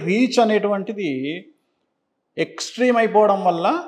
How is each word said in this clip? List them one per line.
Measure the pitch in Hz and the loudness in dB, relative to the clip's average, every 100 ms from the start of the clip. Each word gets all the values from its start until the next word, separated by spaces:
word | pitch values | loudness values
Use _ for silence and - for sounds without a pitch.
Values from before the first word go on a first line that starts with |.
| 160 | 0
రీచ్ | 202 254 - 226 | 0 0 2 2
అనేటువంటిది | 214 208 202 190 208 180 131 135 170 202 _ _ _ _ _ _ _ _ - | 2 0 -2 -4 -6 -4 -4 -6 -8 -14 _ _ _ _ _ _ _ _ -6
ఎక్స్ట్రీమ్ | 160 - - - 247 233 | -6 -6 -10 -2 2 2
అయిపోవడం | 226 190 208 196 185 | 2 4 4 4 0
వల్ల | 170 185 330 | 0 0 -2